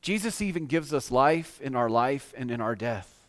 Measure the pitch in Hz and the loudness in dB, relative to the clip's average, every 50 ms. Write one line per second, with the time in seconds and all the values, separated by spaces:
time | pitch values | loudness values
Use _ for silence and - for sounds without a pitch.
0 | - - 190 214 196 233 202 - 214 202 175 175 165 139 135 165 156 139 147 139 | -2 -2 -2 -2 -2 -2 -4 -2 -4 -2 -2 -4 -4 0 -2 -2 -2 0 -2 -2
1 | - - 127 127 135 143 160 165 165 - - - - 135 131 123 120 117 113 117 | -2 2 2 4 6 6 4 4 0 -6 -12 -10 -8 -4 0 2 2 4 4 4
2 | 120 131 139 139 - - - 117 127 123 120 117 113 110 117 101 110 120 117 101 | 4 2 0 -2 -4 -12 -10 -8 -6 -6 -4 -2 -2 -2 -2 -2 -2 -4 -4 -4
3 | 95 - - _ _ | -8 -12 -20 _ _